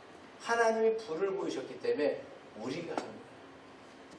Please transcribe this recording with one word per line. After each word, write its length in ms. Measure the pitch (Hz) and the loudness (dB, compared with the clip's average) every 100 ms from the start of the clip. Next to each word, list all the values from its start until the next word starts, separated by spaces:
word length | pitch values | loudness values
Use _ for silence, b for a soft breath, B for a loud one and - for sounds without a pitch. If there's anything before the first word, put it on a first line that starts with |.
| - - - - | -20 -20 -20 -10
하나님이 540 | - 233 226 220 220 - | 0 4 6 6 4 4
불을 340 | - 160 196 | 0 0 0
보이셨기 480 | 180 170 - - - | 0 -2 -2 -6 -4
때문에 420 | 240 247 285 - - - - - | 0 2 2 0 -6 -16 -16 -10
우리가 320 | 131 160 165 | -6 -6 -4
하는 40 | 156 | -6
거예요. 140 | - - - - - - - - - - - | -6 -10 -16 -18 -20 -20 -20 -20 -20 -20 -20